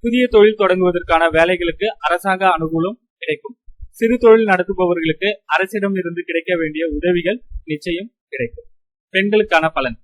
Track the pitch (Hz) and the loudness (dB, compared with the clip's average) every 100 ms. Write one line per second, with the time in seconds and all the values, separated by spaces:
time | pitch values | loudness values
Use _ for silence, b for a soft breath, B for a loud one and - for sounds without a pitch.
0 | 233 240 247 214 214 214 196 185 180 175 | 0 0 4 6 6 4 0 2 2 0
1 | 175 165 165 160 165 180 175 160 208 - | 0 2 2 2 2 2 -4 -4 -6 -4
2 | 190 175 196 185 190 165 160 165 175 233 | -4 -2 -2 0 0 0 -2 -2 -4 -6
3 | _ _ 160 151 - - - - - _ | _ _ -8 -8 -8 -20 -20 -18 -18 _
4 | 226 247 240 220 220 185 180 190 185 175 | 0 4 6 6 6 0 0 -2 -2 0
5 | 160 156 196 208 _ 156 190 214 196 190 | -2 -2 -4 -6 _ -2 -2 -4 -4 -4
6 | 170 175 170 165 175 175 160 151 165 147 | -6 -8 -6 -6 -4 -4 -4 -4 -6 -4
7 | 170 175 170 240 - - - 147 190 170 | -2 0 -2 -6 -10 -16 -10 -8 -6 -8
8 | 220 _ _ 135 120 - - _ _ _ | -10 _ _ -8 -8 -10 -20 _ _ _
9 | _ 190 202 214 214 165 160 147 131 113 | _ -4 0 0 2 2 0 -2 -6 -8